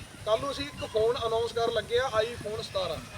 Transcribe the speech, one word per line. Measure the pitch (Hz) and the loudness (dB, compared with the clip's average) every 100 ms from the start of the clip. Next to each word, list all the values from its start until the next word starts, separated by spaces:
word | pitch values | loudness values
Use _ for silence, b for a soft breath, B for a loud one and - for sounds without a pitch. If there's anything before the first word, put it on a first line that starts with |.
| - - 214 | -6 -6 2
ਕੱਲ੍ਹ | 226 | 2
ਨੂੰ | 277 | 2
ਅਸੀਂ | 269 285 | -4 -6
ਇੱਕ | - 233 | -8 -2
ਫੋਨ | 214 220 523 226 | 2 4 4 2
ਅਨਾਉਂਸ | 226 233 | 2 0
ਕਰਨ | 226 226 | 0 2
ਲੱਗੇ | 226 208 240 | 2 2 2
ਆ, | 262 220 | 2 2
iPhone | 226 240 208 220 | 2 0 -6 -6
ਸਤਾਰਾਂ, | 214 190 175 143 - | -4 -2 -2 -4 -8